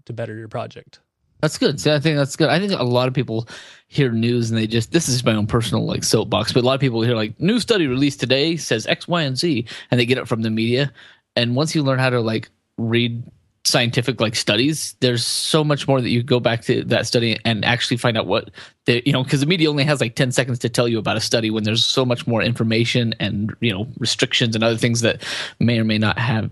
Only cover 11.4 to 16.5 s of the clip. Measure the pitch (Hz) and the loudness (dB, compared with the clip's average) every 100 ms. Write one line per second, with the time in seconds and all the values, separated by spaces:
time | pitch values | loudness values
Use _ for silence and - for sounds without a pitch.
11.4 | 120 123 160 160 135 131 131 123 113 110 | 0 0 0 0 0 2 2 2 0 -2
12.4 | - _ _ - 113 117 120 117 - - | -6 _ _ -6 0 0 0 -4 -10 -18
13.4 | _ _ - 143 120 127 120 110 110 110 | _ _ 0 2 2 0 -2 0 -2 -2
14.4 | - 104 139 156 - - 127 120 - - | 0 0 0 -2 -6 -2 0 0 -2 -4
15.4 | - 160 151 143 - 135 107 120 123 123 | 0 2 2 0 0 0 2 0 2 2
16.4 | 113 | 2